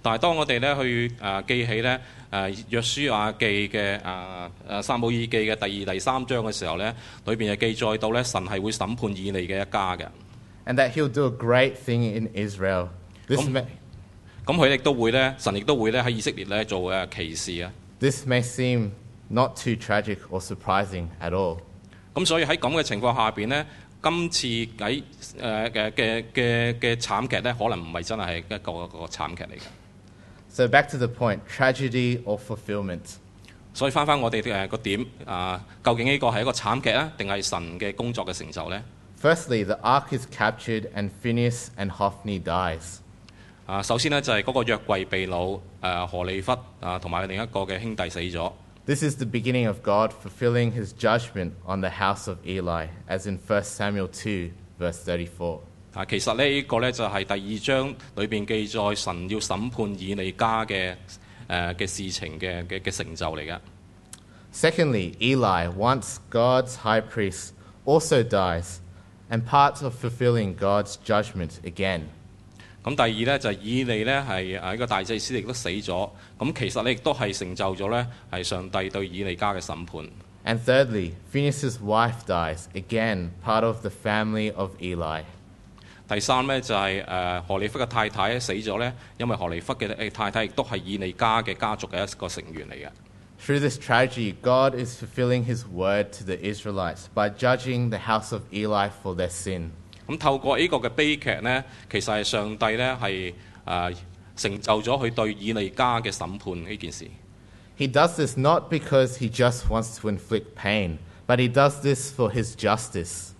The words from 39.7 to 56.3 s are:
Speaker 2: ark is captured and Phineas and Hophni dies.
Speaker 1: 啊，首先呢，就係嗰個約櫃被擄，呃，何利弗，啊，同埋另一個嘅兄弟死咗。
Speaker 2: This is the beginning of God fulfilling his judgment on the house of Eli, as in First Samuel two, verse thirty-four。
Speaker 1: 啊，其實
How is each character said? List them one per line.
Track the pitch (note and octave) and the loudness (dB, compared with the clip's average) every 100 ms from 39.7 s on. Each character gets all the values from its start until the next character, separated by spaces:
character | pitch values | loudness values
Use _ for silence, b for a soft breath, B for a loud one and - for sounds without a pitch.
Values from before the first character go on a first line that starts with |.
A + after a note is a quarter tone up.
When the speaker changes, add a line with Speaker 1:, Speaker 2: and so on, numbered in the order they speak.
| G#2+ | 0
Speaker 2:
ark | A2+ C3+ C#3+ C3 | 4 4 2 -6
is | |
captured | B2 - A2 A2 - A2 G#2 | -6 0 0 0 -4 -2 -2
and | G#2 G2+ - | -4 -4 -2
Phineas | A#2+ A#2 A#2+ A#2+ - - | 0 2 2 0 -8 -6
and | G2 | -6
Hophni | - G2+ - G#2+ F#2+ | 0 0 0 -4 -4
dies. | E2 F2 F2+ D#2+ - - - - - B B B | 0 0 0 -4 -10 -16 -18 -20 -20 B B B
Speaker 1:
啊， | - G2 | -6 -4
首 | G2 A#2+ | 2 2
先 | D3+ | 4
呢， | D3 | 2
就 | C3+ | 4
係 | G#2+ | 2
嗰 | G2+ | 4
個 | C3 | 2
約 | A#2+ G#2+ - | 2 0 2
櫃 | G2 F#2+ | 0 0
被 | F#2+ F#2 | -2 0
擄， | F2 F#2 G2 F2+ - | 0 -2 -4 -10 -4
呃， | F#2 F2 F2 | -2 -2 -2
何 | F2 | -4
利 | F2+ F#2+ | -2 -2
弗， | F#2+ B2 - - | -2 -4 -4 -10
啊， | F2+ F2+ | -6 -6
同 | F2 | -2
埋 | E2+ F#2+ | -2 -2
另 | F#2+ | -4
一 | A#2 | -4
個 | G2 | -4
嘅 | F#2+ F#2 | -2 -4
兄 | A2+ | -4
弟 | G#2 F2 | -4 -4
死 | E2+ | -4
咗。 | F2 F2 F2 - - - | -6 -4 -6 -6 -20 -10
Speaker 2:
This | - C#3+ | -2 0
is | D3+ C#3 | 0 -2
the | |
beginning | A#2+ A#2+ A2+ B2+ A#2 | -4 -2 0 2 2
of | G2+ | 0
God | G#2 G2+ A2 | 2 4 4
fulfilling | - F#2+ - A#2+ A#2+ A#2+ | -2 -16 0 2 4 2
his | A#2 G2 | 0 -6
judgment | - A2+ A#2 A#2+ G2+ F2 - - | 0 4 4 0 -6 -6 -6 -4
on | F#2+ | -2
the | F#2+ | -2
house | - G2 G2 - | 0 0 0 -4
of | F2 | -8
Eli, | F2 F#2+ F2 E2 D#2+ E2+ - | -6 -4 -2 -2 -4 -10 -4
as | F#2 G#2 | -4 -2
in | F#2 | -6
First | - G#2 - - | 0 0 0 -2
Samuel | G#2 G2+ F#2 | -2 0 -4
two, | - A2 G2 E2+ F2 - - | -4 -4 -2 -4 -8 -20 -4
verse | F2 E2+ | -4 -2
thirty-four。 | - F2 E2+ - F2 E2 - - - | -4 -4 -4 -4 -6 -6 -14 -20 -14
Speaker 1:
啊， | G2 | -8
其 | F#2+ G2+ | -2 0
實 | A#2+ | 2